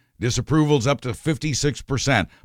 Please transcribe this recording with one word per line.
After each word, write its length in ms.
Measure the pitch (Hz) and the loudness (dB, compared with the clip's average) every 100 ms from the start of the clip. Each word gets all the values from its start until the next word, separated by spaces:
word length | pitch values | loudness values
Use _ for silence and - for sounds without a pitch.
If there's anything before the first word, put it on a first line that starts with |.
| _ _ | _ _
Disapproval's 640 | 117 - - 156 151 147 117 | -2 -2 0 2 4 2 2
up 160 | 127 | -2
to 140 | 127 110 | -4 -6
fifty-six 640 | 156 151 156 127 147 131 | -4 -2 -2 0 -2 -2
percent, 480 | - 131 - 120 85 - | -4 -2 2 0 0 -8